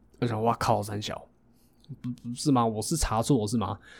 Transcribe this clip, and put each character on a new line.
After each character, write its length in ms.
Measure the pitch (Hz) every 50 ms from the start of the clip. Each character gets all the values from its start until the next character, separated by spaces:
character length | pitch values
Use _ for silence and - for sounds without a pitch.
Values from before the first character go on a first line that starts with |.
| _ _ - -
我 80 | 123
想， 160 | 117 110 107
哇 100 | 110 117 113
靠， 260 | - - - 113 104
三 180 | 101 107 104 104
小， 280 | 104 - - - - - _ _ _ _ _ _ _ _ _ _ _ - 127 -
不， 100 | - 127
不 240 | 123 - - 117 123
是 160 | - - 156
吗？ 160 | 135 123 117
我 160 | 113 110 107
是 140 | 107 - 165
查 260 | 156 - - 107 110
错 240 | 117 - 147 117 104
是 100 | 104 123
吗？ 220 | 113 98 95 104 - - - -